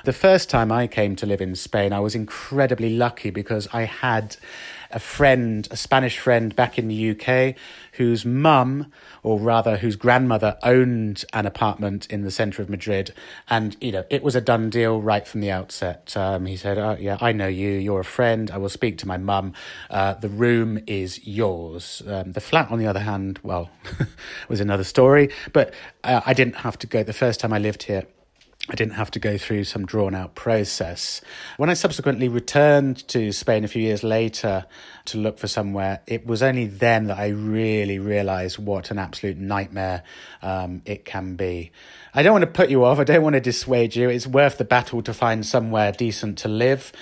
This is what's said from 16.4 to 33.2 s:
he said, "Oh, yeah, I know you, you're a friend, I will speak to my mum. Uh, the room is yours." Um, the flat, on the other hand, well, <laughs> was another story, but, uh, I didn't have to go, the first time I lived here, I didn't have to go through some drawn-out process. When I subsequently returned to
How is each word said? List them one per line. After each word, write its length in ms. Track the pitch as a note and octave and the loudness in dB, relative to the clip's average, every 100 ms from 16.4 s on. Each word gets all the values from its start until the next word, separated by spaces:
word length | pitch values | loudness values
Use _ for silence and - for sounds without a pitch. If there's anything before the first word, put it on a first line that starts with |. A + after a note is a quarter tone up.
| F#2+ | -4
he 100 | F#2 | -6
said, 200 | G2+ G2+ | -4 -2
"Oh, 200 | G#2+ G#2 | -2 -2
yeah, 200 | G2 G2 | -4 -2
I 100 | A#2+ | 0
know 160 | A2 F#2+ | 0 -2
you, 240 | F#2 G2+ | -2 -2
you're 300 | G2 G2 G2 | -2 -2 -2
a 40 | |
friend, 460 | F#2 - A#2+ A2+ G#2+ | -2 0 2 2 -2
I 80 | G2 | -6
will 100 | G2 | -6
speak 300 | - A#2+ E2+ | -4 -4 -4
to 80 | G2+ | -6
my 100 | F#2 | -6
mum. 360 | G2 G2 F#2+ F2 - - - | -2 -2 -2 -10 -16 -16 -6
Uh, 260 | G2 G2 | -2 -2
the 140 | F#2+ G#2 | -2 -6
room 540 | G2+ A#2+ A#2 A2+ A2 A2 | 0 2 4 2 -4 -6
is 360 | G2+ F#2 - | -6 -6 -10
yours." 800 | - G#2 G#2+ F2 E2 E2+ - - - | -8 -2 -2 -2 -8 -12 -14 -14 -8
Um, 260 | G2 F#2 | -8 -6
the 80 | F#2 | -10
flat, 320 | - D#3+ C#3+ | 0 0 2
on 80 | A#2 | 0
the 80 | A2 | 0
other 120 | F#2+ | 0
hand, 380 | G#2 G2+ G2 F#2 | -2 -4 -6 -8
well, 260 | G2 F2+ F2 - - - A2 | -6 -6 -6 -12 -14 -6 -6
<laughs> 400 | - - - - | -6 -16 -16 -6
was 120 | A2 | -4
another 240 | G2+ G2 | 0 -2
story, 460 | F#2 - C3 D3 C#3 - - | 0 6 8 8 6 0 0
but, 200 | - B2 - - - | 2 2 -2 -20 -8
uh, 180 | - B2 - | 0 0 2
I 80 | |
didn't 220 | C3 B2+ - | 2 2 0
have 200 | A#2+ - | -8 -8
to 80 | A#2+ | -4
go, 160 | A2+ | -2
the 80 | G#2 | -2
first 260 | A2 B2 A2 | 0 0 0
time 140 | A2+ | -2
I 60 | G#2+ | 0
lived 260 | G#2 G#2 | 0 -4
here, 220 | - G2 - _ _ _ _ _ - | -4 -4 -6 _ _ _ _ _ -10
I 60 | |
didn't 200 | - A2+ | -4 -4
have 160 | G#2+ G#2+ | -4 -6
to 60 | - | -4
go 180 | G#2+ G2+ | -4 -4
through 280 | - G#2 | -2 -2
some 200 | G2 G#2+ | -2 -6
drawn-out 500 | F#2+ A2 G2 F#2+ F#2 | -4 0 0 -2 -6
process. 880 | - - A2+ G2+ - E2 E2+ - - - - - - | -6 0 2 0 -4 -6 -6 -8 -10 -12 -18 -16 -2
When 140 | D3+ | 0
I 40 | |
subsequently 540 | E3+ F#3 D3+ C#3 B2 B2+ | 2 0 0 0 0 0
returned 800 | A#2+ B2 C#3+ D3 C#3+ C#3 B2+ - | 0 0 4 8 6 4 -2 -4
to 240 | B2+ | -2